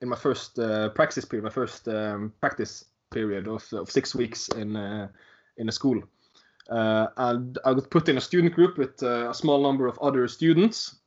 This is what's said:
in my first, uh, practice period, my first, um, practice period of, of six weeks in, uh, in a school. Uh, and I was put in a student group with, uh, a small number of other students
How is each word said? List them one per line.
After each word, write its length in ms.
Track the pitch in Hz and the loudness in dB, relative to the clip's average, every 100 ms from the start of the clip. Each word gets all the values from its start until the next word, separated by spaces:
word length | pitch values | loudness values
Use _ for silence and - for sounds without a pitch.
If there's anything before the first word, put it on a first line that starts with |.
in 80 | 123 | -6
my 60 | 120 | -2
first, 420 | 139 123 - - | 0 -2 -4 -4
uh, 300 | 113 107 107 | 0 0 0
practice 360 | 110 156 - - | 2 0 0 -6
period, 180 | 113 | -6
my 60 | 107 | -4
first, 360 | 131 120 - - | -4 -6 -6 -6
um, 440 | 107 107 104 104 - | -4 -4 -6 -8 -4
practice 460 | 143 - 107 - _ _ _ | -4 -4 -8 -8 _ _ _
period 360 | 123 107 98 101 | -4 -4 -4 -6
of, 240 | 110 - | -10 -8
of 180 | 110 92 | -10 -2
six 240 | 135 131 127 | -2 -2 -4
weeks 340 | 117 - - | -4 -4 -8
in, 260 | 113 107 107 | -6 -6 -6
uh, 320 | 101 104 101 - _ _ _ - | -6 -8 -10 -16 _ _ _ -10
in 100 | 110 | -8
a 20 | |
school. 300 | 110 139 113 - _ _ _ _ _ - | -2 0 0 -4 _ _ _ _ _ -6
Uh, 380 | 113 110 110 110 - | -2 2 2 0 0
and 400 | 123 120 123 127 131 | -2 0 -4 -2 2
I 60 | |
was 160 | 131 - | 2 2
put 220 | 165 160 | 2 2
in 80 | 131 | 0
a 40 | |
student 320 | - 175 170 | 2 4 4
group 240 | 170 185 175 | 6 4 4
with, 240 | 131 - | -4 -2
uh, 280 | 127 120 120 | -2 -2 -2
a 40 | |
small 280 | 117 156 143 | -2 2 4
number 240 | 139 135 127 | 4 2 -2
of 100 | 117 | 0
other 280 | 143 135 120 | 0 2 0
students 680 | - 160 165 220 - - - | 2 4 6 4 2 -10 -14